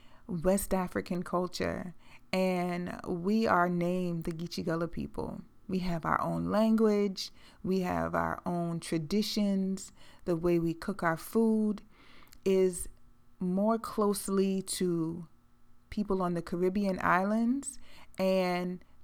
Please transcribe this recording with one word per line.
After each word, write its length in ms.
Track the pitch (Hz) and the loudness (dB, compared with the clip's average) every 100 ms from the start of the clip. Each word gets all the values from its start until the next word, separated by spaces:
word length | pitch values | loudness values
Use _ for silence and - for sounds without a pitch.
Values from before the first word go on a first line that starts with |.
| - - - 175 | -20 -18 -8 0
West 320 | 185 196 - | 2 2 2
African 480 | 185 180 202 196 180 | -2 -2 -4 -4 -4
culture, 720 | 180 180 180 - 170 180 185 - - - - | -2 -2 -2 -2 -4 -4 -8 -12 -20 -20 -4
and 640 | 185 185 185 180 175 175 - - | 0 2 0 -2 -4 -6 -8 -6
we 400 | 175 180 220 226 | -2 2 2 4
are 200 | 175 175 | 4 4
named 580 | 175 170 180 180 170 | 2 0 0 -2 -2
the 60 | 165 | -4
Geechee 320 | 160 170 - | -6 -6 -4
Gullah 240 | 170 165 170 | -2 -2 -2
people. 540 | - - - - - - - - | -4 -6 -6 -8 -10 -14 -16 -6
We 120 | 185 | -2
have 260 | 180 170 | 0 -2
our 160 | 160 - | 2 2
own 300 | 165 170 170 | 2 -2 0
language, 800 | 202 220 220 220 208 202 185 - - - - | 2 4 6 6 4 0 -2 -10 -14 -20 -8
we 160 | 175 190 | -2 0
have 340 | 180 - 165 | 0 0 0
our 260 | 170 165 - | 0 0 -2
own 340 | - 175 170 165 | -4 -2 -2 -4
traditions. 1120 | - 165 151 208 208 220 202 196 190 190 - - - - | -2 -4 0 0 0 0 2 2 0 -4 -8 -18 -20 -8
The 100 | - | -2
way 240 | 165 175 170 | 0 2 4
we 160 | 165 | 2
cook 260 | 160 - - | -2 -6 -2
our 160 | 175 165 | -2 -2
food 640 | - 220 226 220 214 202 - - - - - - | 0 2 4 4 2 -2 -8 -20 -20 -20 -20 -4
is 420 | 196 190 185 175 - - - - - - | 2 4 4 0 -8 -12 -20 -20 -20 -4
more 400 | 185 185 208 226 | -2 2 2 2
closely 840 | - - 208 202 - 196 190 190 | 0 0 2 2 0 2 2 0
to 640 | 185 - 180 170 160 170 165 - - - - - - | -2 -2 0 0 -2 -6 -12 -18 -20 -20 -20 -20 -8
people 320 | - 202 190 | -4 0 0
on 140 | 180 | 0
the 80 | 170 | -2
Caribbean 560 | 165 175 185 196 196 185 | -2 0 0 2 0 2
islands 800 | 170 175 196 220 233 277 285 - - - - - | 4 4 4 2 2 0 -4 -10 -14 -16 -12 -2
and 640 | 190 190 185 180 180 180 - - | 2 2 2 0 -2 -6 -12 -8